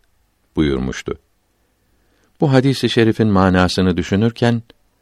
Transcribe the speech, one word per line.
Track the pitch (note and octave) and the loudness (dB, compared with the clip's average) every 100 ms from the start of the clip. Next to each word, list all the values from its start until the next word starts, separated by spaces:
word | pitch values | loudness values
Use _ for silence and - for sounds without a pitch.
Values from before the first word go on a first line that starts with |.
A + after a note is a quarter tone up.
| _ _ _ _ _ - | _ _ _ _ _ -4
buyurmuştu. | D2+ C2+ B1+ B1+ - - _ _ _ _ _ _ _ _ _ _ _ - | -2 -2 -6 -8 -10 -12 _ _ _ _ _ _ _ _ _ _ _ -4
Bu | D#3 | 0
hadisi | C3+ C3+ B2+ A#2+ | 2 2 0 -2
şerifin | - A2+ A2 A2 | 0 0 2 0
manasını | F#2+ F#2+ F#2 F2+ - F#2 F2 | 2 2 2 0 0 -2 -2
düşünürken | F2 G2 A#2 - A#2+ A#2 - _ _ _ | -2 -2 -2 -2 -2 -2 -6 _ _ _